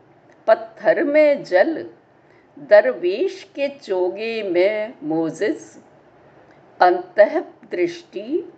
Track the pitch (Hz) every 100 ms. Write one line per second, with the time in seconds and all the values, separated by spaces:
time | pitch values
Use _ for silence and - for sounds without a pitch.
0 | _ _ _ _ - 220 - - 185 165
1 | 277 302 294 262 160 180 269 285 113 -
2 | _ _ _ _ _ - 277 208 254 -
3 | 180 214 381 - - 294 277 277 - 185
4 | 180 196 226 226 202 175 190 214 220 -
5 | 151 160 160 160 214 320 - - - _
6 | _ _ _ - _ _ _ - 180 180
7 | - - 214 311 - - - 180 170 -
8 | - 185 220 349 -